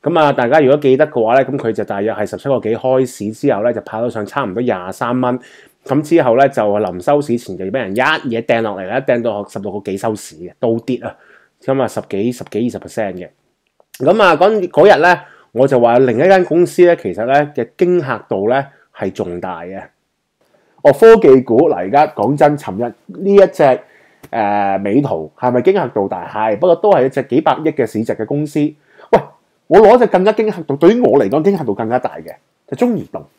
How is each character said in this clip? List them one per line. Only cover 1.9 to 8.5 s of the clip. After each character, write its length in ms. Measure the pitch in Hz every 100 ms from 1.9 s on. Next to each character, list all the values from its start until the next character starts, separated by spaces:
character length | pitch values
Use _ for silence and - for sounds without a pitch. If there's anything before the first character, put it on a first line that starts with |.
| 101
約 100 | 104
係 120 | 104 104
十 100 | 95
七 120 | 139
個 100 | 127
幾 160 | 107
開 320 | 113 131 131 127
市 240 | - 104
之 240 | 113 143
後 80 | 104
呢， 100 | 117
就 80 | 110
跑 200 | - 110
到 80 | 120
上 160 | 110 101
差 160 | 143
唔 100 | 120
多 80 | 95
廿 320 | 123 95 90
三 260 | - 120 127
蚊。 180 | 127 123 - - _ _
咁 180 | - 135
之 180 | 147 170
後 160 | 127 117
呢， 120 | 139
就 120 | -
臨 360 | 107 104 104 90
收 220 | 147 147
市 160 | 143 120
前 180 | - 90
就 80 | 92
俾 120 | 131
人 140 | 101
一 60 | 101
嘢 420 | 135 156 139 113
掟 180 | 113